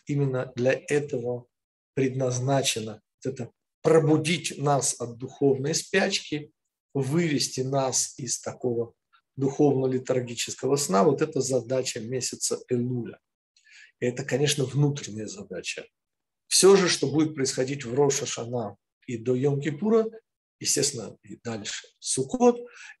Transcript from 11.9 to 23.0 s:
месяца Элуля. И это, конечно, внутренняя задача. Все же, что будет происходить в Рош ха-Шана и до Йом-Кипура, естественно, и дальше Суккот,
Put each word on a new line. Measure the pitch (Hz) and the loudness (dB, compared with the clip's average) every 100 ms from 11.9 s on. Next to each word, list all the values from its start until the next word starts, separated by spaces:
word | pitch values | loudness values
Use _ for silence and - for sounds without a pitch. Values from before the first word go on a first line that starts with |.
| 120 | -6
месяца | 110 127 - - - - - | -6 -6 -6 -6 -4 -6 -4
Элуля. | 123 123 127 104 - _ _ _ _ _ - - _ | -2 -2 -4 -6 -12 _ _ _ _ _ -20 -20 _
И | 123 | -4
это, | 123 - | -4 -4
конечно, | 127 147 147 127 | 0 0 0 -2
внутренняя | 139 147 143 - 107 104 | 2 2 0 -8 -10 -10
задача. | 104 - 90 - - - _ _ _ _ _ _ | -12 -12 -10 -8 -10 -12 _ _ _ _ _ _
Все | - 185 196 | 6 8 8
же, | 175 | 6
что | - 139 | 2 0
будет | 143 151 135 | 2 0 0
происходить | 127 - 131 143 117 | -2 -2 -4 -4 -4
в | |
Рош | 127 143 - | 2 2 2
ха-Шана | 127 - 117 123 104 101 _ _ - | -4 -6 -6 -6 -6 -10 _ _ -10
и | 117 | -6
до | 113 127 | -2 0
Йом-Кипура, | 143 139 147 143 214 226 220 - _ _ _ _ | 2 0 -2 -2 2 2 2 -6 _ _ _ _
естественно, | - - 139 117 98 - | -2 0 0 -2 -10 -14
и | - - | -18 -14
дальше | 117 110 101 - - _ | -10 -8 -8 -10 -14 _
Суккот, | - - 131 254 247 240 - - - - | -6 -4 -4 4 4 4 -4 -18 -20 -4